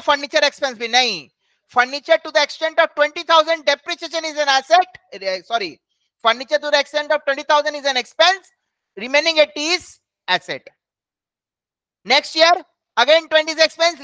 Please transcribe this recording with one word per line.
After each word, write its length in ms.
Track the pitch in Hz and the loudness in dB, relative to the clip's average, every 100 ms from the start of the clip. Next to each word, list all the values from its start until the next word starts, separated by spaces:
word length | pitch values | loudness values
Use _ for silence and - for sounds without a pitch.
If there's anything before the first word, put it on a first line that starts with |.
| - | 2
फर्नीचर 360 | 285 285 311 | -2 -2 0
एक्सपेंस 340 | 285 - 277 226 | 0 -2 -8 -6
भी 100 | 233 | -2
नहीं। 400 | 240 247 180 127 _ _ _ _ | 0 0 -4 -12 _ _ _ _
Furniture 420 | 247 247 277 - 320 | 0 0 -2 0 0
to 80 | 320 302 | 0 -2
the 60 | |
extent 360 | 294 - 320 320 | -2 -2 -4 0
of 100 | 320 | 0
twenty 300 | - 294 302 330 | 0 -2 -2 2
thousand 360 | 330 311 330 285 | 2 2 0 -2
depreciation 600 | 285 - 339 320 330 320 | -4 -4 -10 -8 -8 -6
is 100 | 294 | -4
an 60 | 285 | 0
asset, 440 | 269 262 339 359 - _ | 0 4 2 2 -6 _
eh, 280 | 196 190 185 - | -12 -8 -8 -6
sorry, 180 | 233 185 139 _ _ _ _ | -6 -6 -12 _ _ _ _
furniture 360 | 226 233 262 302 | -2 -2 -2 -4
to 100 | 294 294 | -2 -2
the 40 | |
extent 320 | 285 302 294 302 | -2 -6 -2 -2
of 100 | 302 | -2
twenty 180 | 277 285 | -4 0
thousand 240 | 302 294 294 | 0 0 -4
is 100 | 277 | -4
an 80 | 262 | -4
expense, 480 | 240 - 330 381 - _ _ _ _ - | -4 2 2 2 -6 _ _ _ _ -14
remaining 440 | 233 285 320 320 | -4 0 2 2
eighty 220 | 294 302 302 | 2 0 -4
is 160 | 349 - - _ _ - | -4 -6 -20 _ _ -6
asset। 440 | 180 - 139 - _ _ _ _ _ _ _ _ _ _ _ _ _ 190 | -6 -6 -14 -14 _ _ _ _ _ _ _ _ _ _ _ _ _ -2
Next 340 | 269 302 320 | 0 0 2
year 140 | 320 349 302 _ _ - | 4 4 -2 _ _ 0
again 320 | 254 320 320 | 4 2 2
twenty 220 | 311 311 311 | 0 0 0
is 40 | 320 | 0
expense, 360 | - 330 302 | 0 -2 -2